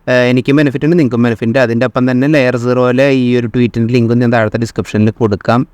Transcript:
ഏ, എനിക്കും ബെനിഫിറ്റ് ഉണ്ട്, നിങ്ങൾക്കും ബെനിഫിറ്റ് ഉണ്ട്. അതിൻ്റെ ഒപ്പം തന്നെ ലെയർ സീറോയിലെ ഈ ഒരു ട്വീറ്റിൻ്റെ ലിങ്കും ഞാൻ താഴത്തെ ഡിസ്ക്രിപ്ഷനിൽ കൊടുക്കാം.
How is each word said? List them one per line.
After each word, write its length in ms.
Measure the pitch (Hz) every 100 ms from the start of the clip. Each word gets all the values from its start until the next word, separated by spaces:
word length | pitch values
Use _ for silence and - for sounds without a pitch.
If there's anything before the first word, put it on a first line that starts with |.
| -
ഏ, 20 |
എനിക്കും 440 | 127 123 127 123 139
ബെനിഫിറ്റ് 300 | 143 131 147
ഉണ്ട്, 140 | 175
നിങ്ങൾക്കും 240 | 131 117
ബെനിഫിറ്റ് 240 | 120 113 117
ഉണ്ട്. 120 | 131
അതിൻ്റെ 260 | 120 117 123
ഒപ്പം 260 | 127 127
തന്നെ 160 | 127 139
ലെയർ 300 | 151 127 123
സീറോയിലെ 520 | 120 123 123 123 139
ഈ 280 | 135 123 123
ഒരു 100 | 117
ട്വീറ്റിൻ്റെ 460 | 123 120 117 113
ലിങ്കും 260 | 123 113 120
ഞാൻ 140 | 120
താഴത്തെ 240 | 120 107 113
ഡിസ്ക്രിപ്ഷനിൽ 520 | 117 - 101 107 107
കൊടുക്കാം. 580 | - 113 98 - 117 135